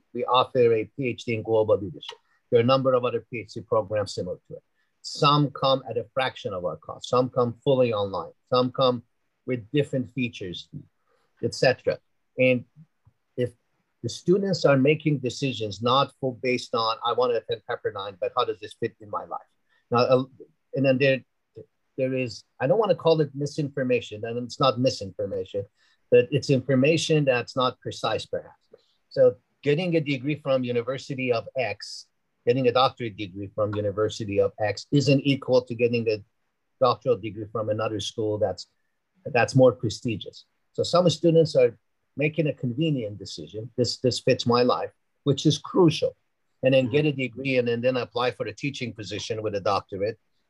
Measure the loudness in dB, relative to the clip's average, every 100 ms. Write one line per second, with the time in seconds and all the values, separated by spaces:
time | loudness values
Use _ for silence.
0 | _ -6 0 2 2 4 4 4 -2 -6
1 | -6 -6 -6 -6 0 0 2 0 -2 -12
2 | -16 -18 _ _ 0 2 4 4 4 2
3 | 0 -4 -6 -12 -12 -12 -2 -2 0 -2
4 | -4 -6 -8 -8 -12 -20 _ _ _ _
5 | -14 0 2 4 2 0 0 0 -2 -8
6 | -6 -4 -4 -4 -8 -6 -6 -8 -12 -16
7 | -2 0 2 2 0 0 0 2 2 0
8 | -2 -4 -8 -14 -2 0 2 2 0 0
9 | -6 _ _ _ -6 -6 -2 -2 0 -2
10 | -4 -4 -6 -6 -10 -12 -14 -18 -20 _
11 | _ _ _ _ -6 0 0 2 -2 -4
12 | _ _ _ 0 2 2 -2 _ -20 _
13 | _ _ _ -6 -6 -6 _ _ _ _
14 | -10 -6 0 2 0 0 2 4 4 2
15 | 0 -2 -2 -4 -4 -4 -6 -4 0 2
16 | 0 _ -8 -4 -2 -2 -2 -2 -2 -2
17 | -2 0 0 0 -4 -8 -8 -8 -6 -8
18 | -10 -6 -4 -2 -2 -4 -10 -8 -8 -8
19 | -12 -10 -8 -12 -14 _ _ _ -2 2
20 | 4 2 0 -10 -20 _ _ 0 2 4
21 | 2 0 -4 _ _ -20 -20 _ _ -4
22 | -2 -2 -4 -8 -16 -2 2 2 2 2
23 | 2 2 2 -2 -6 -4 -6 -2 0 0
24 | -2 -10 -8 -6 -8 -2 0 2 0 0
25 | -6 -6 -6 -4 -6 -6 -8 _ _ _
26 | 4 6 6 2 2 0 2 2 4 2
27 | 2 2 2 0 -2 -2 -2 -2 -10 -6
28 | -4 -4 -4 -8 -8 -20 _ -20 _ _
29 | _ 4 4 4 _ _ -2 0 2 0
30 | 0 -2 -4 -4 -2 -2 0 -2 -4 -6
31 | -8 -6 -2 -2 -4 -4 -4 -6 -12 -18
32 | -20 _ _ _ -2 2 2 4 2 0
33 | -10 -8 -12 -10 -10 -4 -2 -2 -2 0
34 | -2 -2 -2 2 0 0 -4 -4 0 2
35 | 4 2 2 -2 2 0 0 0 0 0
36 | -2 -2 -6 _ _ _ _ 0 0 2
37 | -2 -2 -4 -10 -8 -6 -4 -4 -4 -6
38 | -8 -4 -4 0 -2 -4 -12 _ _ _
39 | _ _ -4 0 2 6 6 6 -2 -4
40 | -6 -6 -8 -18 -20 _ _ -6 0 2
41 | 2 2 4 4 4 4 2 2 _ _
42 | _ -4 -2 0 -2 -2 -4 -2 0 0
43 | -4 -8 -12 -14 -12 -12 -8 -2 -2 0
44 | -2 0 0 0 2 2 4 0 -4 _
45 | _ _ -2 2 2 2 0 4 4 4
46 | -4 -6 _ _ _ _ 2 4 4 2
47 | 2 0 -4 -6 -2 0 0 0 0 0
48 | -2 -2 -2 -2 -8 -8 -8 -6 -8 -10
49 | -10 -8 -6 -6 -4 -4 0 -2 -2 -6
50 | -6 -6 _ _ _